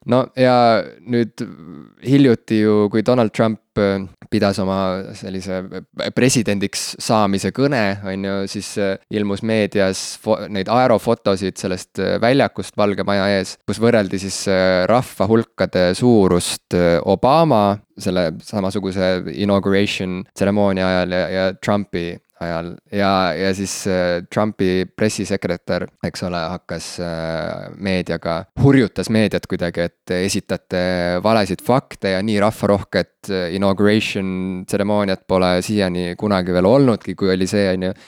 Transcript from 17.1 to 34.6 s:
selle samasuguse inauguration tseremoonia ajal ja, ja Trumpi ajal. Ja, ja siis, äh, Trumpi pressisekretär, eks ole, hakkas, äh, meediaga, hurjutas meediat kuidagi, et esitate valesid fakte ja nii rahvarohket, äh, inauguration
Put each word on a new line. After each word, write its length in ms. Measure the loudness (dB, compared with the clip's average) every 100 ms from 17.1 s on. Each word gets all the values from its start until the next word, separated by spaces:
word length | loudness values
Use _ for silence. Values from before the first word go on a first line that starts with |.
| 2 4 4 4 4 2 0 _
selle 400 | -8 -4 0 -2 -4
samasuguse 840 | -8 -6 -4 -4 -4 -2 0 0 -4
inauguration 960 | -4 0 2 2 2 0 -2 -6 -6
tseremoonia 640 | -10 -2 0 2 2 2 0
ajal 260 | 0 0
ja, 140 | -2 -2
ja 180 | -2 -2
Trumpi 560 | -2 -2 -2 -2 -6 -6 -10 _
ajal. 400 | -12 -8 -6 -8 -14 -10
Ja, 420 | -2 0 2 0
ja 220 | 0 -2
siis, 300 | -2 -4 -6
äh, 400 | -2 0 0 -2
Trumpi 600 | -4 -2 -2 0 0 0
pressisekretär, 1040 | -2 -2 -2 -2 -4 -4 -4 -6 -4 -4 -6 -8
eks 240 | -8 -6
ole, 160 | -6 -4 -6
hakkas, 400 | -8 -10 -12 -10 -10
äh, 720 | -8 -6 -6 -6 -6 -8 -12
meediaga, 680 | -8 -4 -2 -2 -4 -2 -4 -6
hurjutas 540 | 2 4 6 4 -2 -2
meediat 380 | 0 2 -2 -4
kuidagi, 340 | -4 -4 -2
et 300 | -4 _ -6
esitate 1120 | -2 -2 -4 -4 -8 -4 -2 0 0 -2 0
valesid 420 | 2 2 0 -2
fakte 480 | 0 0 0 -6 -2
ja 100 | -2
nii 200 | 0 2
rahvarohket, 720 | 2 0 2 0 0 -4 -4 _ -6
äh, 200 | -4 -4
inauguration 1120 | 0 0 4 4 4 0 -4 -4 -4 -4 -6